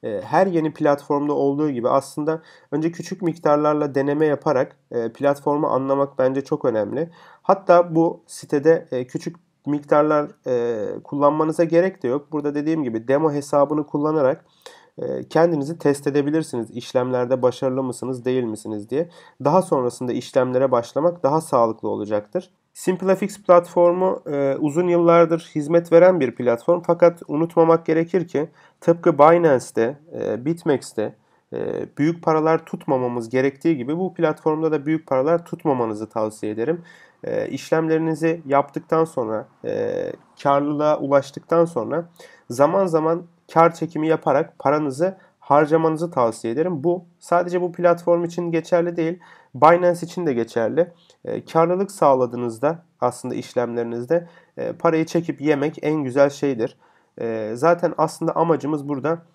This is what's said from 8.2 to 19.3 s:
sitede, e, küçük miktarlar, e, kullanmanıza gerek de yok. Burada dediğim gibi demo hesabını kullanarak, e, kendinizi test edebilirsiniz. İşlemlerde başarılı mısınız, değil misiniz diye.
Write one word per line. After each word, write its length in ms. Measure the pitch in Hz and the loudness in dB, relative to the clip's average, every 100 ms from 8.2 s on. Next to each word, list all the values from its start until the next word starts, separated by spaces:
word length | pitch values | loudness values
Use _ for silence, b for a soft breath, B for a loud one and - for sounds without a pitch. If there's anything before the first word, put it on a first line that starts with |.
| _ | _
sitede, 600 | - - 147 156 165 - | -20 -4 0 2 2 0
e, 160 | 127 127 | -8 -6
küçük 280 | - - 170 _ _ - | -8 -10 -14 _ _ -6
miktarlar, 600 | 147 147 151 151 151 147 - - | -6 2 2 4 2 -2 -10 -4
e, 380 | 123 117 113 98 98 | -2 -2 -4 -6 -10
kullanmanıza 600 | - 147 143 151 156 156 | -10 0 0 2 -2 0
gerek 400 | 170 165 185 185 | 2 2 2 -2
de 40 | 123 | -4
yok. 240 | 135 143 | -4 -4
Burada 240 | 151 147 143 | -6 -4 -4
dediğim 280 | 147 160 | -2 -2
gibi 240 | 135 113 117 | -2 -6 0
demo 240 | 139 160 | 2 2
hesabını 560 | 143 143 147 143 151 147 | -2 -2 2 2 0 -2
kullanarak, 580 | 151 147 156 131 156 _ B B B B - | -2 0 2 2 0 _ B B B B -10
e, 260 | 127 131 | -8 -6
kendinizi 560 | 127 156 170 160 139 165 | -4 2 2 2 -4 -2
test 280 | 147 143 147 | 0 0 0
edebilirsiniz. 640 | 143 143 156 156 123 110 | -2 0 -2 -4 -6 -8
İşlemlerde 680 | 110 - 131 127 127 123 127 | -10 -4 -2 0 -2 0 2
başarılı 420 | 123 120 135 131 | 0 0 -4 -2
mısınız, 420 | 131 120 120 127 120 | -6 -6 -8 -6 -2
değil 180 | 127 | -2
misiniz 460 | 120 107 113 107 104 | -2 -6 -8 -10 -6
diye. 200 | 131 170 B B | -6 -6 B B